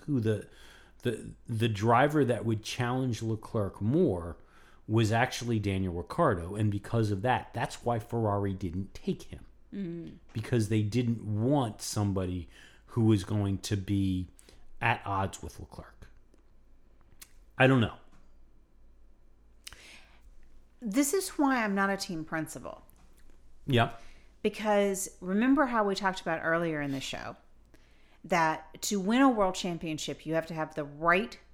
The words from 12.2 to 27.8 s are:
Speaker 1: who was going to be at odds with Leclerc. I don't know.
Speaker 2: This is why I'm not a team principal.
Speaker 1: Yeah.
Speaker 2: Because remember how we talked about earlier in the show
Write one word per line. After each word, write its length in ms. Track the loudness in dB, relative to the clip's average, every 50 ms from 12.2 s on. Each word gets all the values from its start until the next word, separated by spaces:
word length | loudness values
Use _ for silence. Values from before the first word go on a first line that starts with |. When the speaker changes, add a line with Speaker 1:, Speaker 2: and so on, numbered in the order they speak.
| -2 -2 -4 -6 -6 -10 -14 -20 -20 -20 -20 -20 -14
Speaker 1:
who 180 | -6 0 2 6
was 200 | 6 6 4 4
going 340 | 0 0 0 0 0 0 -2
to 180 | -2 -2 -4
be 520 | -2 -2 0 0 2 2 2 0 -2 -4 -6 -12 -20 -20 -20 -20 -20 -20 -16 -8 -2
at 200 | 0 0 0 0 -2
odds 380 | -4 -2 -2 -2 -4 -4 -8 -14
with 160 | -14 -14 -14
Leclerc. 500 | -16 -16 -16 -18 -18 -18 -20 -20 -20 -20 -20 -20 -20 -20 -20 -20 -20 -20 -20 -20 -20 -20 -20 -20 -20 -20 -20 -20 -20 -20 -20 -20 -20 -20 -20 -20 -20 -6 2 4
I 80 | 6
don't 140 | 6 8 6
know. 140 | 4 2 -2 -6 -18 -20 -20 -20 -20 -20 -20 -20 -20 -20 -20 -20 -20 _ _ -20 -20 -20 -20 -20 -20 -20 -20 -20 -20 -20 -20 -20 -20 -20 -20 -20 -20 -20 -20 -20 -20 -20 -20 -20 -20 -20 -20 -20 -20 -20 -20 -20 -20 -20 -20 -20 -20 -20 _ -12
Speaker 2:
This 320 | -8 -2 0 2 2 2 2
is 160 | -2 -2 -2
why 340 | -2 0 2 2 2 2 0
I'm 100 | 0 2
not 160 | 2 2 2
a 60 | 0
team 280 | -2 -4 -6 -6 -8 -6
principal. 580 | -6 -6 -6 -6 -6 -8 -12 -12 -14 -14 -14 -18 -20 -20 -20 -20 -20 -20 -20 -20 -20 -20 -20 -20 -20 -20 -12 -2
Speaker 1:
Yeah. 240 | 2 4 4 4 2 0 -8 -16 -18 -18 -20 -20 -20 -8 -4 -4
Speaker 2:
Because 680 | -4 -2 -2 0 2 4 4 4 2 0 -2 -4 -8 -10 -10
remember 460 | -6 -2 0 2 4 4 4 4 4
how 160 | 2 2 2 2
we 120 | 2 0
talked 240 | 0 0 -2 -2 -2
about 200 | -2 -4 -2 -2 0
earlier 360 | 0 0 2 0 0 -2 -2
in 120 | -2 -4 -4
the 80 | -6
show 340 | -6 -8 -8 -8 -10 -10 -12 -14 -18 -20 -20 -20 -20 -20 -20 -20